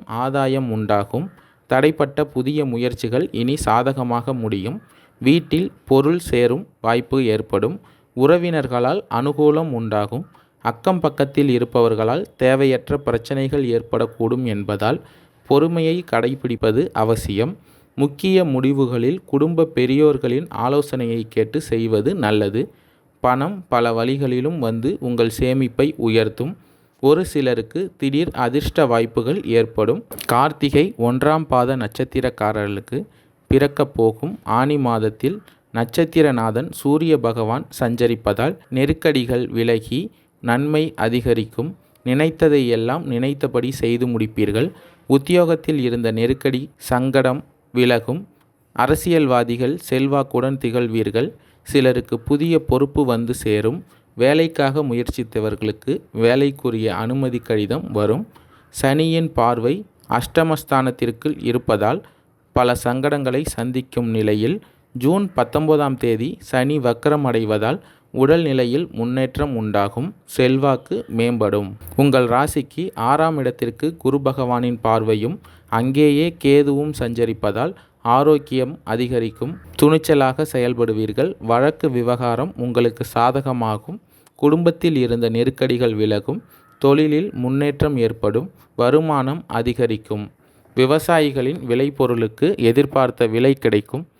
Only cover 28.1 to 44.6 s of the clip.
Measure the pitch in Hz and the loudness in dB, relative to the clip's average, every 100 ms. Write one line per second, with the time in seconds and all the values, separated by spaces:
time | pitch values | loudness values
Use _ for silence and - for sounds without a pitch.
28.1 | 143 170 - 123 135 - - 139 117 113 | -2 -2 -2 -2 0 -2 0 2 2 0
29.1 | - 117 185 - 113 110 - 107 170 - | -2 -2 -2 0 2 2 0 0 0 -4
30.1 | - - 117 147 151 143 143 180 - 117 | -10 0 2 2 0 0 2 2 0 0
31.1 | 123 147 156 156 123 123 131 104 - 131 | 2 2 0 0 0 2 0 -4 -6 -6
32.1 | 135 123 - 107 107 104 98 - 113 104 | -2 -4 -2 -2 -2 -4 -6 -8 -10 -10
33.1 | _ _ _ - 135 143 143 139 - 113 | _ _ _ 0 2 2 0 -2 2 0
34.1 | 113 156 214 - 113 135 147 127 113 107 | 0 -8 -8 -2 0 0 0 0 0 -2
35.1 | 107 131 202 - _ _ 113 117 - 165 | -2 -4 -6 -14 _ _ -6 -4 -2 0
36.1 | 165 151 123 113 110 156 - 139 151 165 | 2 2 2 -2 -2 -6 -6 0 0 2
37.1 | 147 117 113 110 123 - - 123 117 120 | 0 0 -2 -4 -4 -6 -4 -4 0 0
38.1 | 117 107 104 131 - - 131 139 160 165 | 0 -2 0 -2 -4 -6 -2 -2 0 0
39.1 | 135 120 123 123 117 117 113 110 127 202 | 0 0 -2 -2 -2 0 0 -2 -6 -6
40.1 | _ _ _ 120 120 147 151 160 - 117 | _ _ _ -2 0 0 0 -2 -2 -2
41.1 | 123 123 117 107 - - - _ _ 127 | 0 0 0 -2 -6 -8 -10 _ _ -4
42.1 | 131 160 160 160 147 123 113 113 147 156 | 0 0 2 4 4 2 0 0 -4 -4
43.1 | 120 131 143 135 120 127 135 117 120 123 | -4 -4 -4 -4 -2 -4 -2 0 0 0
44.1 | 117 110 113 104 107 | -2 -2 -2 0 0